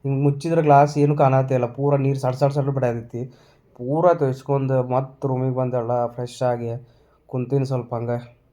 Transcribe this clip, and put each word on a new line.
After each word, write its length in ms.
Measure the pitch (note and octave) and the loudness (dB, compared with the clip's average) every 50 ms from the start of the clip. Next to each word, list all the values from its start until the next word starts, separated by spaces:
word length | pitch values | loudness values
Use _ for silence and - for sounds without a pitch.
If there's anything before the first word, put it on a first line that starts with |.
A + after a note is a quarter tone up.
| - | -2
ಹಿಂಗೆ 200 | C3+ C3+ C3+ C#3+ | -2 -2 2 2
ಮುಚ್ಚಿದ್ರೆ 380 | C#3+ C#3+ C#3+ - E3 E3 E3 | 2 0 0 -2 0 0 2
ಗ್ಲಾಸ್ 360 | D#3 D3 C#3+ C#3 D3 D3 D3 D3 | 6 6 8 8 6 4 4 2
ಏನೂ 180 | C#3+ D3 D3+ | 2 2 4
ಕಾಣತ್ತಿಲ್ಲ, 500 | D3 C#3+ C3+ C3 C3+ C3+ C3 C3 B2 - | 2 4 4 4 2 2 2 0 0 0
ಪೂರ 300 | - - - C#3 C#3+ C#3+ | -2 -4 -2 0 0 2
ನೀರು 220 | C#3 C3+ C3+ C#3 C3+ | 2 2 0 -2 0
ಸಡ್ 180 | C3+ B2+ B2 | -2 -4 0
ಸಡ್ 160 | - D3 C#3 | 0 0 0
ಸಡ್ 140 | C#3 D3 C3+ | 0 0 -2
ಬಿಡಾತೈತಿ. 580 | C#3 C3+ C3 B2+ A#2+ A#2 A#2 A#2 - - A#2 B2+ B2+ - _ _ _ _ _ _ _ _ | -2 -2 0 -2 -2 -2 -4 -8 -10 -10 -10 -10 -10 -14 _ _ _ _ _ _ _ _
ಪೂರ 380 | - B2 B2+ D3 D#3+ E3 F3+ E3+ | -10 -6 -4 -2 2 4 4 4
ತೊಯ್ಸ್ಕೊಂಡು 760 | E3 D3 C3 C3 C3 - - C#3 C#3 C3+ C3 C3+ C3 B2+ B2+ | 4 0 -2 -2 -4 -4 -2 -2 -2 0 0 0 -2 0 0
ಮತ್ತೆ 400 | B2+ C3 C3+ C#3 - _ C#3+ C3+ | -2 -2 -2 -4 -10 _ -4 -4
ರೂಮಿಗೆ 260 | C3 B2+ C3 C3 B2+ | -2 -2 -2 -2 -2
ಬಂದೆಲ್ಲ 520 | B2+ B2+ B2 A#2+ B2 A#2 A#2 B2 A#2+ A#2+ | -2 -2 -2 -2 -4 -2 -2 -2 -2 -2
ಫ್ರೆಶ್ 360 | A#2+ A#2+ - B2 B2 - - | -4 -4 -8 -10 -10 -6 -4
ಆಗಿ 280 | C3 B2 B2 A#2+ A#2+ A#2 A#2 A#2+ - _ _ _ _ _ _ _ _ | -2 -2 -2 -2 -4 -8 -8 -8 -12 _ _ _ _ _ _ _ _
ಕುಂತೀನಿ 400 | _ - B2+ B2 A#2+ C3+ C#3 C3+ | _ -6 -6 -4 -2 -2 -2 -2
ಸ್ವಲ್ಪ 280 | C3 C3+ B2 A2+ - B2 | -2 -4 -6 -4 -6 -8
ಹಂಗೆ. 480 | A#2 A#2 A#2 A#2+ A#2+ - - - _ _ _ | -6 -4 -4 -6 -6 -8 -14 -20 _ _ _